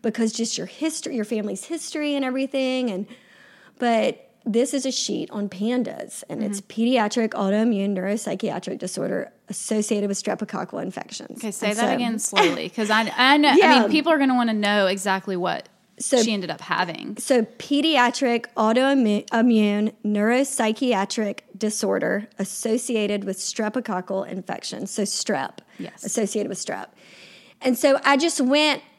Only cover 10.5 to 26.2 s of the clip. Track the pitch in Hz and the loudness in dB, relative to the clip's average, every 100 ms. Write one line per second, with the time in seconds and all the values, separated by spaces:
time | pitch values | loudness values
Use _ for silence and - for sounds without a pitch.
10.5 | - - 202 180 - - - - - 220 | -6 -6 -6 -8 -8 -12 -14 -14 -10 -10
11.5 | 202 214 214 233 - 240 220 - 196 - | -4 -2 0 0 0 -2 -2 -2 2 2
12.5 | - 180 - 214 214 220 - 254 294 294 | 2 -6 -4 2 2 0 2 6 6 8
13.5 | 269 370 285 214 302 302 311 269 254 233 | 8 8 8 6 4 4 4 4 2 2
14.5 | 214 202 208 190 196 196 190 190 185 180 | 2 2 4 4 2 0 -2 -2 -2 -2
15.5 | - - _ _ _ - 254 226 208 180 | -2 -8 _ _ _ 0 2 4 0 -4
16.5 | 160 - 175 180 - - 208 - 247 220 | -8 -4 -2 -2 -4 -10 -10 2 2 2
17.5 | - - 285 320 294 247 - 269 233 - | -6 -2 2 4 4 4 2 0 0 -2
18.5 | - 214 233 269 277 226 208 - 233 240 | 0 2 4 4 4 4 2 0 2 4
19.5 | 226 208 208 214 - 208 208 214 247 277 | 6 4 2 -2 -2 -2 0 2 2 0
20.5 | - 220 220 254 214 196 - 214 - _ | 0 0 0 0 0 0 -2 -4 -6 _
21.5 | 190 214 208 196 196 - 202 214 - 196 | -4 -4 -2 0 0 0 -2 -4 -8 -8
22.5 | - 226 226 233 226 208 208 196 190 - | -4 -2 -2 0 -2 0 -2 -4 -6 -6
23.5 | - 214 247 233 185 185 190 - 190 - | -4 -2 -2 -4 -6 -4 -6 -4 -8 -8
24.5 | - - - 196 - 190 - - 143 131 | -10 -8 -10 -8 -4 -4 -4 -2 -2 -4
25.5 | - _ - - - 226 - | -10 _ -14 -14 -12 -6 -4